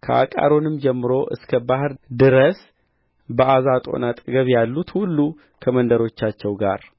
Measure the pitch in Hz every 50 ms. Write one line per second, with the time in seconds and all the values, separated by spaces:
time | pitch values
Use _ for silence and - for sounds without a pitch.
0 | - - 123 123 131 131 - - - 147 151 151 151 156 156 147 135 139 127 127
1 | 123 123 127 131 139 - - - - - - 123 120 120 127 131 139 143 135 -
2 | _ _ 127 120 131 135 127 131 131 151 196 - - _ _ _ _ _ _ _
3 | _ _ _ _ _ _ 120 117 131 131 135 131 131 139 127 127 123 - - 131
4 | 123 120 120 120 _ - 123 131 131 127 127 117 117 113 123 151 175 - - 185
5 | 208 185 165 147 147 151 160 - _ _ _ _ - - 123 127 120 117 117 117
6 | 117 113 _ - - 110 107 _ - 107 101 98 107 98 95 101 - - _